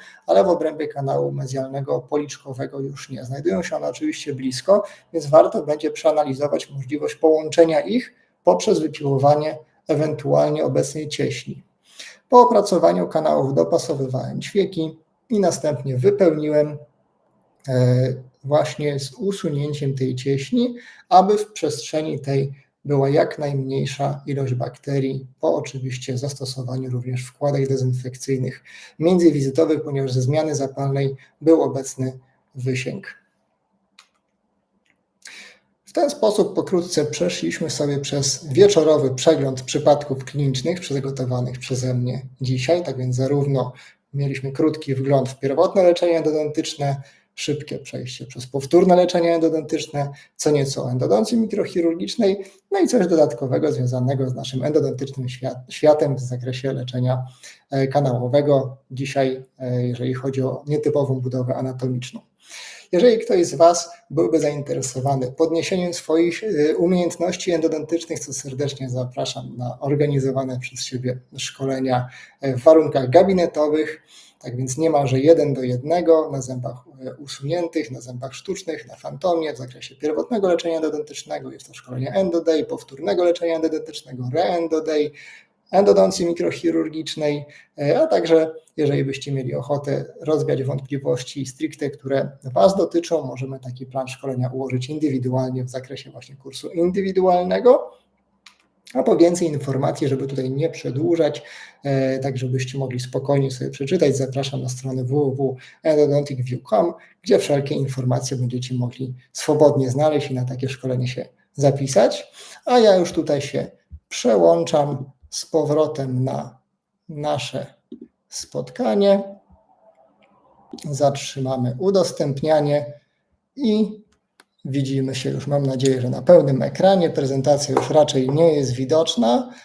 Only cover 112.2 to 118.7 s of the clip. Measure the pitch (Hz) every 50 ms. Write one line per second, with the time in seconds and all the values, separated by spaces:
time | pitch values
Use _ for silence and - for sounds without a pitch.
112.2 | - - - - - - - - - 302 247 247 220 208 190 185 175 175 - 165
113.2 | 151 - 147 135 - - - 139 - - - _ _ _ - - _ _ - -
114.2 | - 247 220 190 170 170 170 170 165 165 - 151 143 147 143 - 135 - - _
115.2 | - _ - - - - - 160 147 143 151 156 156 147 151 139 135 131 127 127
116.2 | 131 131 - - 143 131 - _ _ _ _ _ _ _ _ _ _ - 160 147
117.2 | 147 151 147 139 - - - 139 139 - - _ _ _ - - - - _ _
118.2 | _ _ - - - - - 143 139 -